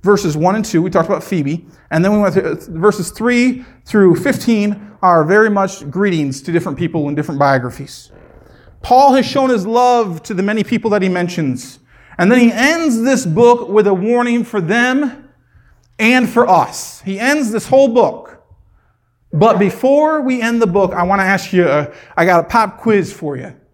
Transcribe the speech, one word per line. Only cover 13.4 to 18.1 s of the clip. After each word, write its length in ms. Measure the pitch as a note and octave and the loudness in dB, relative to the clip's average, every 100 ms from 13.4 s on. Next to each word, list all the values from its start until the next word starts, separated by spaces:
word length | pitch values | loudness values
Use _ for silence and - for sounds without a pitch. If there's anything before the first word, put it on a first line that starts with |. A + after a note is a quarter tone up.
| A#3+ A#3+ E3 | 4 4 2
with 180 | G#3 G3+ | 2 2
a 80 | |
warning 500 | F#3 G#3 A#3+ A#3+ A#3+ | 0 0 0 0 -2
for 160 | - G#3+ | -2 -4
them 680 | D#3+ A3+ B3 C4+ C#4+ - - _ _ _ _ _ _ - | -2 0 0 0 -2 -8 -20 _ _ _ _ _ _ -2
and 300 | A3 B3+ A#3 | 0 2 2
for 180 | A#3 G#3 | 0 2
us. 540 | F3 A#2+ - - - | 2 0 -6 -16 -14
He 180 | F#3+ G3 | -10 -4
ends 320 | B3 D4+ A#3+ | -2 -2 -2
this 180 | G#3+ - | -4 0
whole 200 | C4+ C#4 | 2 4
book. 460 | A#3 E3 | 2 0